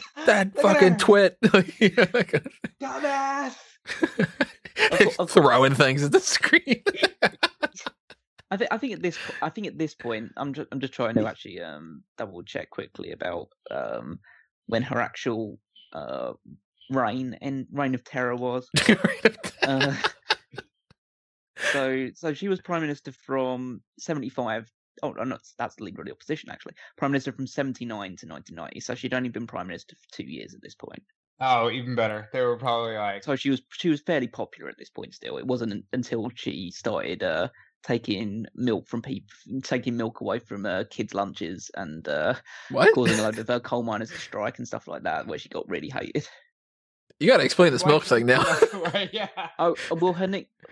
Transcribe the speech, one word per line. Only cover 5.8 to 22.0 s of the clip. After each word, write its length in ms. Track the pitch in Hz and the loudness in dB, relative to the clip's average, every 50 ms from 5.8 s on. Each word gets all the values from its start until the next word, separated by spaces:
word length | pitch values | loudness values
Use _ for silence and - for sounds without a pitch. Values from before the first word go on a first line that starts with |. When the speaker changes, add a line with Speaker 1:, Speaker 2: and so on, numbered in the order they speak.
| 147 131 131 143 143 | 6 4 4 2 2
Speaker 2:
at 100 | 143 - | 6 4
the 80 | 381 | 4
screen. 640 | - - - - - - - 339 - - 247 - - 403 - - - 381 - - - | 4 4 0 2 2 6 4 4 4 4 -2 0 0 -2 0 2 2 0 2 4 2
<laughs> 0 | - - - - - - - - - - - - - - _ _ _ - _ _ _ _ _ - - | 2 2 2 0 0 0 0 -6 -6 -6 -6 -14 -14 -14 _ _ _ -20 _ _ _ _ _ -10 -6
Speaker 3:
I 60 | 190 | -4
thi-, 120 | 196 - - | -2 -2 -2
I 80 | - 220 | -2 -4
think 160 | 277 269 214 | -4 -6 -6
at 80 | 165 170 | -2 -4
this 160 | 175 165 - | -4 -4 -4
po-, 160 | - - - - - | -8 -10 -8 -6 -6
I 80 | 160 | -6
think 160 | - - 208 | -6 -6 -8
at 100 | 170 - | -8 -4
this 180 | 143 160 151 - | -4 -4 -4 -4
point, 360 | - - 120 113 110 113 - - - | -6 -6 -4 -4 -4 -6 -8 -8 -8
I'm 160 | 135 143 135 | -6 -6 -6
ju-, 120 | 147 - - - | -8 -8 -8 -6
I'm 80 | 135 | -6
just 140 | 131 131 - | -6 -4 -2
trying 200 | - 127 113 113 | -2 0 2 2
to 100 | 113 107 | 2 0
actually, 340 | 110 - - - - 90 90 | 0 -4 -8 -14 -16 -14 -12
um, 420 | 85 80 78 76 80 80 78 73 - _ _ | -12 -12 -12 -14 -14 -16 -18 -18 -20 _ _
double 260 | - 117 98 90 87 90 | -10 -10 -10 -10 -14 -14
check 280 | - - - - - | -10 -10 -10 -10 -10
quickly 420 | - - - - _ - - - - | -10 -10 -10 -10 _ -14 -12 -12 -8
about, 360 | - - 90 87 87 - - _ _ - - | -8 -6 -6 -6 -6 -8 -10 _ _ -12 -8
um, 480 | 53 67 65 55 57 58 58 67 85 - 101 - - - _ _ _ _ _ | -6 -6 -4 -4 -6 -6 -8 -10 -12 -14 _ -20 -20 -20 _ _ _ _ _
when 160 | - 110 113 127 | -4 -2 -2 -2
her 160 | 127 131 120 | -2 -2 -2
actual, 580 | 117 - - - - 131 117 110 113 104 104 104 _ _ _ _ - _ - | -2 -2 -4 -6 -4 -4 -2 -2 -4 -8 -10 -16 _ _ _ _ -20 _ -14
uh, 400 | 78 73 60 65 65 62 62 - - _ - - - _ _ _ _ _ - | -12 -10 -8 -8 -6 -6 -8 -10 -12 _ -20 -20 -20 _ _ _ _ _ -4
reign 460 | 131 135 123 110 104 127 131 127 117 - - | -2 0 0 0 -2 -4 -6 -8 -8 -8 -8
and 240 | 139 139 135 127 - - | -6 -6 -6 -8 -8 -6
reign 220 | 139 143 131 131 | -4 -2 -2 -2
of 80 | 123 - | -4 -6
terror 300 | - - 131 127 123 123 | -6 -6 -4 -2 -2 -2
was. 320 | 123 123 127 123 127 127 - - 147 | -2 -4 -4 -4 -4 -6 -4 -2 0
Speaker 2:
<laughs> 100 | - - | 4 4
Reign 80 | 214 - - - - - - | 4 4 2 -2 -2 2 0
of 180 | 220 220 - - | 0 0 0 -12
Terror. 380 | - - - - 135 135 135 139 143 | -12 -8 -2 0 0 2 2 2 0
Speaker 3:
Uh, 40 | 139 - - - - _ _ - 427 - _ _ - | 0 0 -2 -4 -6 _ _ -4 -4 -4 _ _ -18
<laughs> 60 | - - _ _ _ _ _ _ _ _ _ _ _ _ _ _ _ _ _ _ - - - - | -18 -18 _ _ _ _ _ _ _ _ _ _ _ _ _ _ _ _ _ _ -4 -2 0 0
so, 360 | 143 135 131 131 131 | 2 2 2 0 0